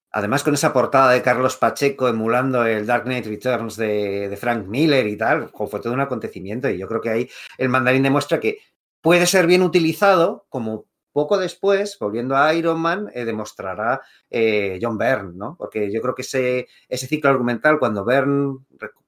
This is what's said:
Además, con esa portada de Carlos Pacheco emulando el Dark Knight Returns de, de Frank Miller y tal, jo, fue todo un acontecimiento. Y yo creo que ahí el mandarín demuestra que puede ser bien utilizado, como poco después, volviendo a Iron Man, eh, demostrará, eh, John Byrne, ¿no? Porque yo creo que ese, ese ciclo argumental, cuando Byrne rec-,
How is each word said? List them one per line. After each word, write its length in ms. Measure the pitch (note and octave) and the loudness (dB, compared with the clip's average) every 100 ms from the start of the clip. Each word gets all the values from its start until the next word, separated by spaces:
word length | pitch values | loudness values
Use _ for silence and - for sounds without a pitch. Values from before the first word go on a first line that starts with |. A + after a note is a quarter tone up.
| _ | _
Además, 320 | G#2+ G2+ C3+ | -6 -2 -2
con 120 | D3+ C#3+ | 0 0
esa 180 | D#3 | 2
portada 380 | C3 A#2+ C3+ C3 | 2 4 4 6
de 80 | B2+ | 4
Carlos 340 | B2+ B2 B2+ - | 2 2 0 0
Pacheco 520 | A2+ - C#3 C#3 B2+ | -2 2 0 2 0
emulando 560 | A2+ A2 A#2+ C3+ B2+ A2+ | 0 0 0 0 0 2
el 200 | G#2+ G#2 | 0 0
Dark 160 | A#2+ | -2
Knight 240 | B2+ B2+ G#2+ | -2 -6 -6
Returns 500 | G#2 B2+ A#2 A2+ A2 | -6 -2 -2 -4 -4
de, 500 | G#2+ G#2 G2+ G2+ G2+ | -2 -2 -2 -4 -6
de 80 | G2+ | -4
Frank 280 | A#2+ A#2 F#2+ | -4 -4 -4
Miller 380 | A#2+ D#3 C3+ G#2+ | 0 2 2 0
y 80 | G#2 | -2
tal, 360 | A2+ D#3 A2+ | -2 -2 -4
jo, 140 | - G#2 | -8 -6
fue 120 | G#2 | -6
todo 120 | A#2 | -4
un 80 | C3 | -2
acontecimiento. 640 | C#3 A#2 A2 F2 F#2+ A#2 C3+ | -2 -4 -8 -10 -10 -4 -4
Y 100 | F2+ | -4
yo 80 | G2 | -4
creo 120 | A2+ | -4
que 100 | A2+ | -2
ahí 180 | A2+ B2 - - - | -2 -4 -10 -16 -4
el 100 | C3 | 0
mandarín 320 | B2+ B2 C3 | 2 2 4
demuestra 360 | C3+ C#3 - D#3 | 4 2 0 -2
que 160 | A2 - _ _ _ _ | -2 -6 _ _ _ _
puede 240 | D#3+ F3 F3 | 2 4 4
ser 180 | F#3+ E3+ | 4 4
bien 140 | F3+ | 4
utilizado, 840 | F3+ F3 D#3+ D#3+ G3 F3+ F3+ A#3+ _ | 4 2 0 2 4 4 2 -2 _
como 360 | C3 A2 A2 - _ _ | -8 -6 -8 -12 _ _
poco 240 | C#3+ D3+ G3 | -2 0 0
después, 580 | F3+ - G3 G3 G3+ - | -2 -2 2 2 0 -4
volviendo 360 | G#2 A2+ C3 C3+ | -4 -4 0 2
a 180 | D3+ E3 | 2 2
Iron 240 | E3 E3 | 0 0
Man, 280 | E3 F#3+ G#3 | -2 -2 -6
eh, 100 | B2 | -6
demostrará, 800 | A2+ G#2+ G#2 - F#2+ F#2 A2+ C3+ - _ _ | -6 -6 -8 -10 -8 -4 -2 -2 -6 _ _
eh, 480 | A#2 A2+ G#2+ G2 F#2 | 0 2 2 0 -2
John 160 | A#2 G#2+ | -4 0
Byrne, 360 | A2+ B2 F#2+ F2 | 0 0 -4 -10
¿no? 200 | A#2 F3 | -12 -10
Porque 340 | G#2 A2 G2+ | -8 -4 -2
yo 80 | A2 | -2
creo 140 | B2 - | -4 -6
que 80 | |
ese, 440 | A#2+ C3 B2+ B2+ B2 _ _ | -4 -2 0 -2 -6 _ _
ese 180 | B2 C3 | -8 -4
ciclo 220 | D3+ C#3+ | 0 2
argumental, 480 | B2+ A#2+ A#2 D3+ D3+ | 2 0 2 2 2
cuando 240 | A#2 G#2 | 2 0
Byrne 540 | G2+ C3+ C#3 C#3 C#3 C3 _ C#3 | 2 2 2 0 -2 -4 _ _
rec-, 140 | G#2+ - | -16 -16